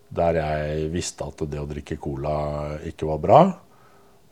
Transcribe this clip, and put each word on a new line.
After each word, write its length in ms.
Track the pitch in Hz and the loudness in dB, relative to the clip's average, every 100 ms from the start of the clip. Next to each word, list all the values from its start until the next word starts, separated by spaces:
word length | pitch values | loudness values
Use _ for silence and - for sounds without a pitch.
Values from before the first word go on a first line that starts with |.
| _ | _
der 220 | - 85 | 0 2
jeg 560 | 85 76 76 76 78 78 | 2 0 -2 -2 -2 -2
visste 360 | 85 - - 73 | -4 -6 -8 -12
at 100 | - | -8
det 220 | 78 73 | -8 -6
å 80 | 71 | -6
drikke 320 | 73 - 78 | -8 -8 -8
cola 800 | - 69 73 76 76 73 76 76 | -6 -6 -4 -2 -2 -4 -6 -8
ikke 260 | 82 - 78 | -10 -6 -4
var 140 | 78 | -2
bra, 200 | 82 123 190 - - - - - - - _ | 6 8 8 4 -12 -20 -20 -20 -20 -20 _